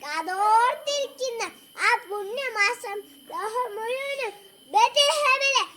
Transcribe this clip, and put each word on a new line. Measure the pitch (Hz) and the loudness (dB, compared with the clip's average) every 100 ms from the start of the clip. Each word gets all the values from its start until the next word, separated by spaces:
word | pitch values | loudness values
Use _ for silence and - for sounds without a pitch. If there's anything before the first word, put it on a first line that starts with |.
കാതോർത്തിരിക്കുന്ന | 294 311 330 370 415 440 494 587 605 571 539 554 508 466 392 - - - 392 | -6 -6 -4 0 4 6 4 0 -2 -2 -4 -6 -6 -4 -6 -8 -20 -2 2
ആ | 466 - | 2 -2
പുണ്യമാസം | 403 392 480 523 440 403 480 466 403 392 - - | -8 -6 -6 -4 0 0 0 -6 -8 -10 -20 -12
ലോകം | 330 403 453 494 403 | -8 -4 -4 -4 -4
മുഴുവനും | 453 508 554 554 480 392 - - - | -4 -4 -4 -4 -6 -8 -20 -20 -2
ബെത്ലഹേമിലെ | 339 480 587 571 622 587 539 554 523 392 | 4 4 4 4 4 2 2 2 2 0